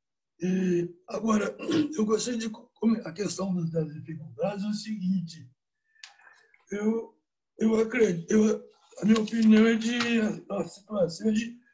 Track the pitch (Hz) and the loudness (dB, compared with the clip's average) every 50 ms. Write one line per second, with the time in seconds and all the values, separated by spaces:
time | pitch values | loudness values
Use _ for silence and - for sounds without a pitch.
0 | _ _ _ _ _ _ _ - 175 185 185 185 185 180 175 175 175 - - - | _ _ _ _ _ _ _ -6 -4 -2 0 0 2 2 0 0 -2 -4 -8 -14
1 | _ - - - 214 220 214 208 196 - - - - - - - - - - 220 | _ -10 -8 -4 0 2 2 2 0 -2 -6 -6 -6 -2 0 0 0 0 0 -2
2 | 214 214 220 208 - 247 240 226 226 220 214 - - _ _ - 214 226 220 - | 0 0 0 0 0 -2 -4 -4 -4 -6 -8 -10 -18 _ _ -2 0 0 0 0
3 | - 160 165 202 202 165 - 185 190 196 180 180 165 165 165 165 151 147 147 147 | -2 -8 -8 -6 -6 -6 -4 -4 -4 -4 -2 -2 -2 -2 -2 -2 -4 -4 -6 -12
4 | - - 156 - - - - - - 196 208 196 202 214 208 - - 220 214 185 | -12 -12 -12 -12 -14 -14 -8 -4 -4 -4 -4 -4 -4 -4 -6 -6 -6 -8 -8 -4
5 | 180 185 190 180 165 - - 143 120 - _ _ _ _ _ _ _ _ _ _ | -2 -2 -2 -2 -4 -6 -12 -16 -20 -20 _ _ _ _ _ _ _ _ _ _
6 | - - - _ - - _ _ _ _ _ _ _ - 202 208 208 220 226 226 | -20 -20 -20 _ -20 -20 _ _ _ _ _ _ _ -10 -8 -4 -2 -2 -2 -2
7 | 220 - _ _ _ _ _ _ _ _ _ - 220 220 220 220 226 220 240 247 | -4 -10 _ _ _ _ _ _ _ _ _ 0 0 2 4 2 2 2 2 2
8 | 214 190 175 165 - - 214 214 214 220 - - - - _ _ _ _ - - | 2 2 2 -2 -2 2 4 4 4 4 2 -2 -6 -14 _ _ _ _ -10 -2
9 | 180 208 226 226 214 214 233 226 220 220 214 214 226 226 233 220 220 233 247 240 | 4 4 4 4 2 0 0 4 6 8 8 8 8 6 4 2 0 -2 -2 0
10 | 233 233 233 226 214 196 165 165 - - 196 190 - - - - - - 214 202 | 0 0 2 2 0 0 -2 -6 -10 -8 -6 -6 -6 -6 -10 -20 -14 -6 -2 -2
11 | 170 165 165 - 214 220 214 226 233 - - - _ _ | 0 -2 -2 -2 -2 0 0 0 -2 -4 -10 -16 _ _